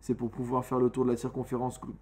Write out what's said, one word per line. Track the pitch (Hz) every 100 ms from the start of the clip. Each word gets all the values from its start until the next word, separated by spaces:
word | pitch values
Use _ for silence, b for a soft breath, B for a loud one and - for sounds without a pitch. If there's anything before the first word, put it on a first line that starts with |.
c'est | -
pour | 120 120
pouvoir | 120 123 127
faire | 123 131
le | 123
tour | 127
de | 123
la | 120
circonférence | 127 131 123 127 127 120
co-, | 123 -